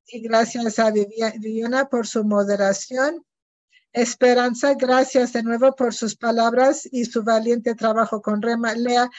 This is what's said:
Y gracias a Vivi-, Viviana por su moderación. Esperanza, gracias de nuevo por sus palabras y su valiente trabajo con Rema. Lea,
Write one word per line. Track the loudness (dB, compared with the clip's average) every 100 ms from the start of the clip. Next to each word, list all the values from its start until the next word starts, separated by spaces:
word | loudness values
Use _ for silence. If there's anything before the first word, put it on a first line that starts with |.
| _
Y | -12
gracias | -2 0 0 -2 -4 0
a | 2
Vivi-, | 2 -2 -2 -4 -4
Viviana | -6 -4 -2 -2 0
por | -2 -2
su | -2
moderación. | 0 2 2 0 0 -2 -4 -2 -2 -4 _ _ _ _ _ _ _
Esperanza, | -4 -2 2 4 4 2 0 0
gracias | 0 2 2 2 0 0
de | -2
nuevo | -2 2 2 2
por | -4
sus | -2 -6 -4
palabras | -2 2 2 4 2 2 -4
y | -6 -4
su | -2
valiente | 0 2 2 0 -2 -2
trabajo | 0 0 0 -2
con | -2 -2
Rema. | -2 -2 -2
Lea, | -2 0 2 0